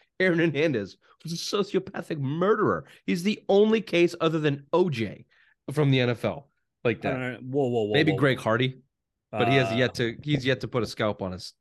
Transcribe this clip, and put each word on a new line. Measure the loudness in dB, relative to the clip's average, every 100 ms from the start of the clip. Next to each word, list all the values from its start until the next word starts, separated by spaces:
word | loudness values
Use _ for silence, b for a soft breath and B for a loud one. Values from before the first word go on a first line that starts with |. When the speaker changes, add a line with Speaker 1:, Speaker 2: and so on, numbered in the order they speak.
| _ -2
Speaker 1:
Aaron | 0 2
Hernandez | 0 0 0 -2 -6 -12 b b
was | -10
a | -8
sociopathic | -4 -4 -2 -4 -4 -8 -8 -6
murderer. | -4 0 2 2 2 0 B B -4
He's | -2
the | -2 -2 2
only | 4 6 4
case | 2 2 2 2
other | -2 0
than | 0 -2 0
O | 2 2
J | 0 -4 -8 -20 b b b -6
from | 0 2
the | 4
N | 2
F | 0 -2
L | -4 -10 _ _ _
like | -2 -2
that. | -2 -4
Speaker 2:
Uh, | -6 -10
whoa, | -6 -2 0
whoa, | 0 0
whoa, |
Speaker 1:
Maybe | 2 2
Speaker 2:
whoa, | 2
Speaker 1:
Greg | 2 2
Speaker 2:
whoa. |
Speaker 1:
Hardy, | 0 0 0 -4 _ _ _ _ _
but | -2 2
he | 2
has | 2
Speaker 2:
Uh, | 0
Speaker 1:
yet | -2 -2
to, | -4 -4
he's | -4 -2 0
yet | -2
to | -2
put | -4
a | -4
scalp | -2 -4 -2
on | -6
his, | -8 -14 -16